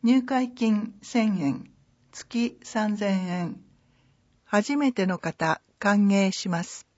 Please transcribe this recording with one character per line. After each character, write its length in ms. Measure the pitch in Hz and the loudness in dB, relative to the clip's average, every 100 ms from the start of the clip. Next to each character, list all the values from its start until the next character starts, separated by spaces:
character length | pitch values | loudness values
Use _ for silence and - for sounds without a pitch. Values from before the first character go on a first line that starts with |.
入 180 | 233 262 | 4 2
会 320 | 254 262 254 | 2 -2 -2
金 400 | - 226 208 214 - | -2 0 0 -2 -14
千 380 | - 247 220 190 | -4 0 2 2
円、 320 | 139 131 - _ _ _ _ | -2 -4 -10 _ _ _ _
月 480 | - - 233 233 - | -20 -8 -2 -2 -4
三 360 | - 226 214 208 | -8 -4 -2 -2
千 280 | 202 190 180 | 0 -2 -2
円。 360 | 180 175 - _ _ _ _ _ _ _ _ | -4 -6 -8 _ _ _ _ _ _ _ _
初 320 | _ 208 208 285 | _ -2 0 0
め 160 | 285 | 0
て 140 | 247 190 | 0 -2
の 120 | 180 | -2
方、 440 | 160 - 160 156 _ _ | -6 -2 -2 -2 _ _
歓 280 | 202 208 202 | 2 4 4
迎 240 | 196 196 | 4 2
し 180 | 185 190 | 0 -4
ま 120 | 170 | -4
す。 220 | 175 - - | -6 -12 -20